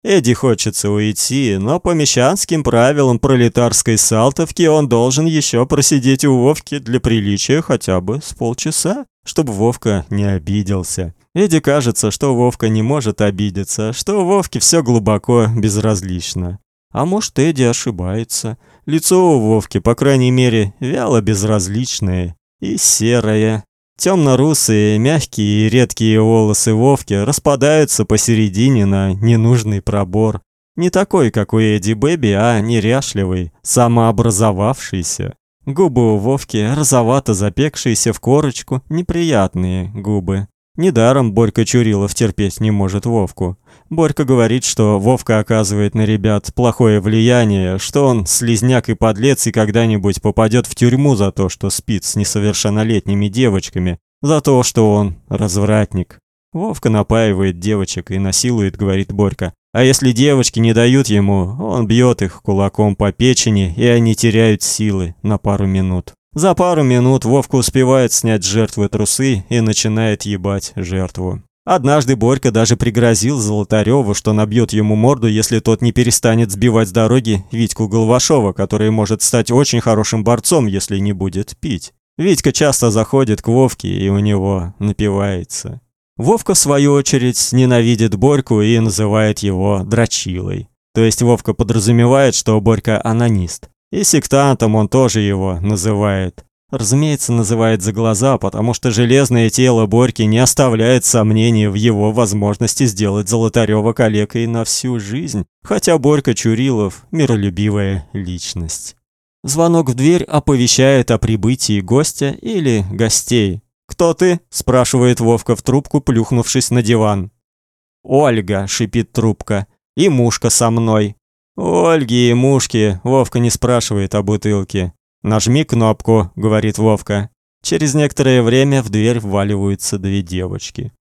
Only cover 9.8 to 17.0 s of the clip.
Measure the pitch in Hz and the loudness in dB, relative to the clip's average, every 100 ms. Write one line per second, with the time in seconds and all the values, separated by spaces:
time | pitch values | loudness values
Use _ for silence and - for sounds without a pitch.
9.8 | 113 101 73 101 101 95 78 101 98 98 | -2 -2 -4 -2 -2 -2 -2 -4 -2 -4
10.8 | 87 - 85 - _ 170 202 160 - 143 | -4 -8 -8 -12 _ -2 2 2 2 0
11.8 | 120 104 107 - 139 123 123 - 110 110 | 0 -2 -4 -2 -2 2 0 0 -2 0
12.8 | 113 147 110 101 104 98 104 92 95 - | 0 -2 -2 -2 -2 0 -4 -4 -6 -6
13.8 | 110 120 - 202 180 196 175 120 - 165 | -6 -6 -4 -2 0 0 -2 -2 0 2
14.8 | 123 117 101 104 - 120 110 113 104 101 | 2 2 2 0 2 2 2 0 -2 0
15.8 | 110 101 92 90 - - 90 98 _ _ | -2 -2 -4 -8 -8 -8 -8 -12 _ _
16.8 | _ - | _ -4